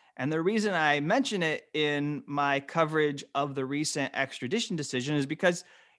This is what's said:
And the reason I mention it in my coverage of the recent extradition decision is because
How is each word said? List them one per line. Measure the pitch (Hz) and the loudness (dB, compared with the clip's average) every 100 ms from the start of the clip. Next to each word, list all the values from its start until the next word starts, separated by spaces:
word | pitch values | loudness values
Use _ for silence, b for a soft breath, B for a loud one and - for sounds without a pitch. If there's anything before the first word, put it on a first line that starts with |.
| _ - | _ -6
And | 135 | -2
the | 156 | 0
reason | 170 220 208 175 | 2 2 2 2
I | 151 147 | 4 4
mention | 151 247 - 202 | 2 2 2 0
it | 165 151 - | 0 -2 -2
in | 151 147 147 147 147 - | 0 2 2 0 -4 -4
my | 143 143 139 | -2 2 0
coverage | 139 165 156 156 151 143 - | 0 0 2 2 2 0 -4
of | 139 143 139 | -4 -2 -4
the | 131 | -4
recent | 143 151 151 139 | -2 -2 -2 -2
extradition | - 135 - 127 220 233 170 | -2 -4 -4 -4 -2 -2 -4
decision | 139 127 127 147 | -4 -4 -2 0
is | 139 | -2
because | 156 185 175 b b b | 0 0 0 b b b